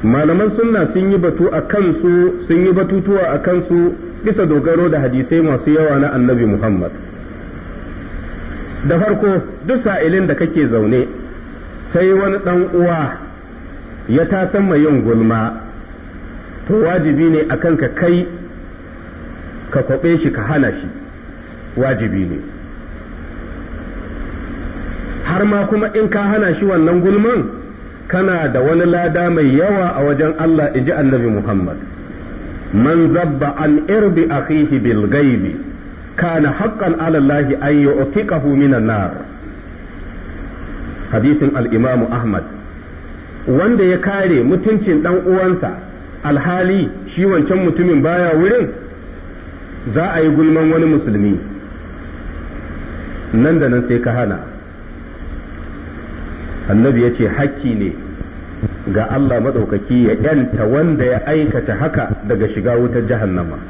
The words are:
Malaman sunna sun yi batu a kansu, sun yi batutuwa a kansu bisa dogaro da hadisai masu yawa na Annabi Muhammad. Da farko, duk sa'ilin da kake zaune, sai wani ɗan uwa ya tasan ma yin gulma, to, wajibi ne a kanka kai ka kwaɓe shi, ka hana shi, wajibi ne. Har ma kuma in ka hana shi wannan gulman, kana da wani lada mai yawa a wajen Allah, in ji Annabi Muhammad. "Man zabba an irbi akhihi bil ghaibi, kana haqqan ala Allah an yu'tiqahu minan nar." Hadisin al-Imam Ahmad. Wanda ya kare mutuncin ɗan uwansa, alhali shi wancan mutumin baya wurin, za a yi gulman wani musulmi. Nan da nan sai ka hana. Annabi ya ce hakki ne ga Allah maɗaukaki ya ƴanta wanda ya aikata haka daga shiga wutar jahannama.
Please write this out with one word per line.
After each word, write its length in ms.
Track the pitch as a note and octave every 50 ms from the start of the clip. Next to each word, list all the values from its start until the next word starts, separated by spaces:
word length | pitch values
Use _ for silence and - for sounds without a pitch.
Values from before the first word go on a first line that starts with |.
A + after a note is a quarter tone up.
| -
Malaman 460 | A2 A#2 C#3 D3+ D#3 E3 F#3 G#3 G#3+
sunna 360 | - G#3+ A3+ A#3 A3+ G#3 E3+ -
sun 240 | - F#3 F#3 G3
yi 60 | G3 F#3+
batu 300 | E3+ F3 - - F3 F#3 -
a 80 | D#3
kansu, 800 | - - - G3+ G3 F3 D3+ E3 E3+ F3+ F3 F3 F3+ F3+ F3+ - - -
sun 180 | D#3+ E3+ F3+
yi 80 | F#3+ F3+
batutuwa 560 | F#3 F#3+ E3 F#3 G3 F3+ G3 G3+ G3 F#3 E3 C#3
a 40 | C#3+
kansu 540 | - F#3 F3+ F3+ F3 - F3 F3 E3+ F3 - - - - - - -
bisa 200 | G#3+ G#3 G#3+ G3
dogaro 440 | D#3 D3+ D3 C3 D#3+ E3 E3 F3 F3
da 100 | D#3 D3+
hadisai 420 | C3+ B2+ B2 C3 C3 - D#3+ E3
masu 280 | D#3+ D#3+ C#3 B2 - -
yawa 300 | D3+ D#3 D#3 D3+ C#3+ C#3
na 120 | C#3 C#3
Annabi 340 | - C3 B2 B2 C3 A#2+ A#2
Muhammad. 460 | G#2+ G2+ - - A2 G#2 F#2 F2 E2+ - - - - - - - - - - - - - - - - - - - - - - - - - - - - - - - - - - - - - - - C#3+
Da 120 | E3+ E3+
farko, 420 | F#3+ G#3+ G#3 G#3 G#3+ G3+ F#3+ F3 - - - - -
duk 120 | D#3 B3+ B3
sa'ilin 500 | B3+ A3+ G3 E3+ D3+ D#3+ F3 F#3+ F#3 E3+
da 60 | D3
kake 320 | - E3+ D#3+ - E3 D3 B2
zaune, 400 | A2+ A2+ G#2+ G#2+ A#2+ B2+ B2 - - - - - - - - - - - - - - - - - -
sai 180 | E3+ F#3 F#3
wani 260 | G3 F#3+ G3 G3 G3 G3+
ɗan 300 | G3 F#3 F3+ F3+ F3+ F3 -
uwa 420 | F3 F3 F3 E3+ D#3+ D3 B2+ - - - - - - - - - - - - - - - - - - - -
ya 160 | A2 C#3+ E3+
tasan 420 | - G3 F#3+ F#3+ F3+ F#3+ G3+ G3 F#3+
ma 80 | F3
yin 260 | C#3+ D3 D#3 D3 B2+ A2
gulma, 580 | A2 A#2 A2+ A2 A2+ A2+ A2+ A2 A2+ A2+ - - - - - - - - - - - - - - - - - - - - - - -
to, 60 | F#3
wajibi 560 | A3 A3+ - F3+ - D3 D#3 C#3+ C3+ D#3+ E3
ne 160 | D#3+ D#3 D#3 -
a 60 | - -
kanka 300 | - E3+ E3 - C#3 B2 -
kai 340 | - - F3 F3 F3 F3+ - - - - - - - - - - - - - - - - - - - - - - - - - - - - -
ka 80 | - C#3 B2+
kwaɓe 340 | - C3 C3+ - E3+ E3+ D#3+
shi, 140 | - C#3+
ka 100 | - -
hana 300 | G#2+ G#2+ D#3 D3+ C3+ A2 F#2+
shi, 140 | - - - - - - - - - - - - - - - - - - - - -
wajibi 480 | B2+ C3+ C3 G2+ A2+ G#2+ F#2 G2 F#2+ E2+
ne. 120 | - D2 - - - - - - - - - - - - - - - - - - - - - - - - - - - - - - - - - - - - - - - - - - - - - - - - - - - - - - - - -
Har 220 | - E3 F#3+ G3+
ma 200 | G#3 G#3 G3+ G3
kuma 220 | F#3+ A3 G#3 G#3+ G#3 -
in 140 | A3 A3 G#3
ka 120 | - G#3
hana 320 | G3+ G3+ G#3 G#3+ G#3 F#3 E3
shi 120 | - G3+
wannan 340 | G3 F#3+ E3+ D#3 D#3+ F3 F3+
gulman, 420 | F3 F#3+ G3+ G#3 G#3 A3+ B3 G#3+ C3 G#2 - - - - - - - - - - - -
kana 400 | - F3+ F3+ F#3 F3 E3+ D#3+ C#3+
da 100 | A#2 B2+
wani 240 | B2+ D3 D#3+ E3+ F3
lada 440 | F3 E3+ F3 F3 E3+ D#3 F3 F3 F3
mai 180 | E3+ D#3+ D3+ C#3 B2+
yawa 400 | C#3 E3 G3+ G#3 G3 F#3 F3 -
a 80 | - C#3
wajen 300 | C#3+ D3 C3+ D#3 D#3 D#3+ D#3
Allah, 320 | D#3 E3 E3 D3+ D3+ C#3+ -
in 80 | B2+ B2+
ji 60 | B2+
Annabi 360 | F3 D3 D3 C3+ C3 B2+ A#2 A#2
Muhammad. 480 | A2 G#2 G2 G#2 G#2 G2 F2+ F2 D2+ - - - - - - - - - - - - - - - - - - - -
"Man 340 | G2+ A#2 C#3+ D#3+ E3+ E3 D3+
zabba 460 | - E3+ F3 D#3+ D3 C3+ C#3+ C#3+ C#3+ C#3+
an 280 | D#3 D3+ D3 D3+ D3+ -
irbi 400 | G3 A3 G#3+ G3 F3 D#3+ E3 E3
akhihi 500 | C#3 C#3+ C3+ - D#3+ D#3 D3+ - C#3 B2+
bil 260 | G#2+ A#2+ A2+ G#2+ G#2 G2+
ghaibi, 480 | G2+ C#3+ C#3+ C#3 B2 G#2+ F#2+ F#2 D#2+ - - - - - - - - - - - -
kana 360 | - F3 F3 E3 D#3+ D3+ C#3+
haqqan 480 | C#3 - G3+ A3+ A3 - G3 F3+ E3 E3
ala 180 | - E3+ D#3+ D#3
Allah 300 | C#3 C#3 D3 D3 D3 C3 C#3 C3+
an 120 | C#3 C#3+ D3+ D3
yu'tiqahu 760 | C#3+ C#3 C#3+ C#3+ C3+ - - G#3 A3 G#3 F#3 D#3+ C#3 D3 C#3+
minan 300 | C3+ C#3+ C#3 C3+ A#2+ G#2+
nar." 260 | A2 A2 G#2+ F#2+ F2 - - D2 - - - - - - - - - - - - - - - - - - - - - - - - - - - - - - - - - - - - -
Hadisin 440 | - A2+ G#2 C#3 D3 - - - -
al-Imam 520 | C3 A#2+ A2+ A2+ A2 A#2 C3 B2+ A#2+ A2+ A2
Ahmad. 320 | A#2 A#2+ A#2 A2+ G2+ F2+ D2+ - - - - - - - - - - - - - - - - - - - - -
Wanda 360 | B2+ C3+ F3 G#3+ A#3+ G#3 G3
ya 140 | F3+ F3+ F3+
kare 460 | F3+ G3 G3+ G3 F#3+ F#3 F3 C3+ A#2
mutuncin 580 | B2+ F3 F3+ - G#3+ A3 G#3 - - E3+ D3 D#3
ɗan 220 | F3 F3+ F#3 F3+
uwansa, 460 | F3+ F#3 F#3 F#3 F#3 F#3 - - G#2+ - - - - - - - - - - -
alhali 640 | - D3 C#3 C#3 F3 F3 F#3 F#3 F3+ F#3+ G3 E3 - - - - -
shi 180 | - - F3+
wancan 380 | G3 G3 E3 D3 - F#3+ F#3+ F#3
mutumin 380 | F3 D3 - F3 F3+ E3+ C#3+
baya 340 | C3+ D#3 E3+ F3 F3+ F3 D#3+
wurin, 320 | D#3 E3+ G3 A3+ B3 G3+ - - - - - - - - - - - - - - - - - - - - - - - - A#2+ G#2
za 180 | C3 E3 F3 -
a 80 | E3
yi 80 | D#3+ D#3+
gulman 420 | C#3+ D3 D#3+ D#3+ D#3+ D#3+ D#3+ D#3
wani 140 | D#3+ E3 E3
musulmi. 540 | D#3+ D#3 C#3 - A#2+ G#2 G#2 G2+ G#2 G2 F2 - - - - - - - - - - - - - - - - - - - - - - - - - - - - - - - - - - - - - - -
Nan 260 | A2+ A#2+ D3+ E3 E3
da 80 | D3 C3
nan 120 | B2 B2 A#2+
sai 160 | - A#2+ A#2
ka 120 | A#2+ B2
hana. 280 | A#2 B2 A#2+ G#2 F#2 E2+ C#2+ - - - - - - - - - - - - - - - - - - - - - - - - - - - - - - - - - - - - - - - - - - - - -
Annabi 340 | F#2+ G#2 A2+ C3+ C3 A#2 A#2+
ya 80 | B2
ce 160 | A#2+ - B2 G#2
hakki 480 | - - C#3 C#3+ C#3+ - - B2+ A2+
ne 180 | G#2+ G2+ F#2 D#2+ D#2+ - - - - - - - - - - - - - - - - - - G2
ga 140 | G#2 A2 -
Allah 300 | A2 C3+ C#3+ C3 B2+ A#2
maɗaukaki 640 | A2 C3+ C3+ B2 G#2+ F#2+ G#2+ G2+ G2+ - B2 B2 A#2+ G#2+
ya 80 | A2+
ƴanta 480 | A2+ A#2 C#3+ D#3+ D3 B2+ - - G#2 G#2+
wanda 380 | G#2+ B2 C#3+ D#3+ E3+ D#3 C3 B2+
ya 160 | B2 B2+ B2+ - -
aikata 480 | D3+ D#3 D3+ D3 - B2+ A2 - A2
haka 340 | G2 C#3+ D#3+ - - A#2 - G#2+ - - G#2
daga 200 | A#2+ G2+ G#2+ G#2
shiga 260 | - A2+ F#2 B2 A#2+ A#2+
wutar 260 | B2 B2 A#2+ B2 A2+
jahannama. 520 | G#2 G#2 A2 G#2+ G2 F#2 F2+ F2 E2+ D2+ C#2 - -